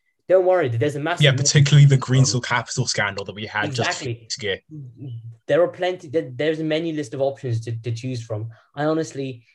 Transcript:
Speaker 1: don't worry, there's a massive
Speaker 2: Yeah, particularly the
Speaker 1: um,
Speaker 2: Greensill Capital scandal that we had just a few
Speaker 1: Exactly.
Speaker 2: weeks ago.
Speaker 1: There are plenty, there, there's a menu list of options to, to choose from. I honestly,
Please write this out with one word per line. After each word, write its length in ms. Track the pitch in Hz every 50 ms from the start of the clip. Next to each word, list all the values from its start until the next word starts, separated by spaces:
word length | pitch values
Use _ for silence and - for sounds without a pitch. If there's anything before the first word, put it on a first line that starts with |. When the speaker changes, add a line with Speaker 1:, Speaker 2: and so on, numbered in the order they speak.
| _ _ _ _ _ -
Speaker 1:
don't 160 | 180 190 180
worry, 240 | 185 185 180 156 123
there's 280 | 117 117 143 147 139
a 40 | 143
massive 220 | 147 165 175 165 147
Speaker 2:
Yeah, 140 | 139 120
particularly 500 | - 127 - - 151 143 - 151 143 143
the 80 | 139 135
Speaker 1:
um, 60 | 127
Speaker 2:
Greensill 420 | - - 127 135 127 - 127 120 -
Capital 440 | - 123 120 117 - - 131 113 -
scandal 360 | - 110 104 101 98 101 101
that 80 | 104 95
we 120 | 104 107
had 260 | 101 - 107 104 101 123
just 280 | 117 104 170 180 -
a 40 | 156
few 60 | 120
Speaker 1:
Exactly. 100 | 110 -
Speaker 2:
weeks 180 | - - - -
ago. 160 | 113 98 95 - _ - 156 151 135 120 117 117 - 131 117 117 113 117 113 _ _
Speaker 1:
There 160 | - 143 160 175
are 60 | 170
plenty, 400 | - 175 180 180 185 180 - 139
there, 240 | 127 165 151 135 123
there's 240 | 123 147 160 160 156
a 60 | 160
menu 300 | 156 151 160 170 165 156
list 200 | 151 147 117 -
of 60 | 135
options 400 | 135 139 135 - - 123 113 113 113
to, 100 | 120 117 113 -
to 100 | 123 117
choose 280 | 117 - 131 127 117 113
from. 240 | - 113 107 113 113 - _ _ _ -
I 120 | 143 147
honestly, 580 | 156 160 160 156 156 - 139 135 131 123 117 _ _ _